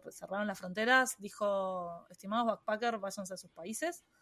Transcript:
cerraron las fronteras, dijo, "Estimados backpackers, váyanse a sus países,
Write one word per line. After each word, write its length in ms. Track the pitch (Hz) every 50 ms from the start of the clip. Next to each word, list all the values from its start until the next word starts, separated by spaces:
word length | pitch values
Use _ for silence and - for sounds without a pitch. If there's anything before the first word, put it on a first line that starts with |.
| - 190
cerraron 360 | - - - - 190 202 208 208
las 100 | 190 -
fronteras, 580 | - 180 180 208 220 240 262 262 254 - - -
dijo, 880 | 196 - - - 208 202 202 196 190 190 185 180 175 170 170 170 - -
"Estimados 380 | 180 - - 196 214 233 240 226
backpackers, 520 | 202 - - - 214 214 240 240 226 214
váyanse 340 | 196 196 - 208 190 185 190
a 40 | 180
sus 140 | - 170
países, 520 | - - 165 202 220 - 311 339 359 - - _ _ _